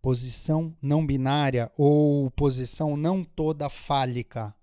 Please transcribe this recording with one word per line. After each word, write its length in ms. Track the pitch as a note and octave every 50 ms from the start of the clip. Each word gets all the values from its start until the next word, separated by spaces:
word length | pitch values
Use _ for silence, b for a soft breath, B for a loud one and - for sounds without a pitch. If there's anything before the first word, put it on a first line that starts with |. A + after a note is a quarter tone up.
posição 720 | - C3 B2+ B2 B2 B2 B2 - - - D#3 D#3 E3 D#3+ E3 _
não 240 | - C#3 D3 D#3 D#3+
binária 680 | C#3 C#3 C3+ C3 C3 C#3 D3 D3 C3+ C3 A#2+ A#2 - _
ou 540 | - D3 C#3+ D3 D3+ D3+ D3 C#3+ C#3+ C#3 C3
posição 680 | - - C#3+ C#3+ B2+ B2+ B2+ - - - D#3+ D3+ C#3+
não 260 | D3 D3+ E3+ F#3+ F#3+ F3
toda 460 | - _ - D#3 D#3 D#3 D3 D3 C#3
fálica. 840 | - - - - D3 C3+ C3 B2+ A#2+ B2 A#2 _ - A#2 A2 G#2 G#2 _